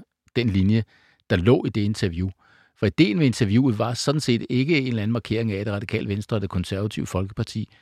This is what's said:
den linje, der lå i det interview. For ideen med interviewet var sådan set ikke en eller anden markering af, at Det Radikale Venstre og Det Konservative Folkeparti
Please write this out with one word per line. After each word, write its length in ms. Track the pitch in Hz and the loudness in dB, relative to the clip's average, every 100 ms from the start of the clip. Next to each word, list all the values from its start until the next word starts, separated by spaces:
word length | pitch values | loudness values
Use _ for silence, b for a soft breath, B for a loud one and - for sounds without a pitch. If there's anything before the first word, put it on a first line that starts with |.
| - _ _ - | -16 _ _ -2
den 140 | 117 | 0
linje, 340 | 95 95 113 - b b b - | 2 4 2 0 b b b -2
der 60 | 98 | 2
lå 300 | 95 147 131 | 4 4 2
i 40 | |
det 120 | 107 | -2
interview. 480 | 101 110 98 82 92 - b b b _ | -2 -2 -2 -2 -4 -6 b b b _
For 100 | 107 | 0
ideen 320 | - 190 190 | 4 4 4
med 80 | 139 | 2
interviewet 540 | - 101 110 135 104 | 2 2 4 4 2
var 140 | 110 | -2
sådan 280 | 120 - 147 | -2 -2 0
set 240 | - 117 - | 0 0 0
ikke 280 | 123 139 156 | 0 2 0
en 100 | 131 | 0
eller 140 | 113 | -2
anden 100 | 104 | 0
markering 380 | 117 - 110 113 | -2 -2 -2 -2
af, 40 | 98 | -2
at 60 | 107 | -4
Det 80 | |
Radikale 340 | 101 101 107 - | -4 -4 -4 -2
Venstre 300 | 101 - 110 | -4 -2 -4
og 40 | |
Det 80 | 98 | -2
Konservative 560 | 87 - 98 107 - - | -4 -4 -4 -4 -6 -4
Folkeparti 600 | 92 98 107 113 110 107 b | -4 -4 -6 -8 -8 -10 b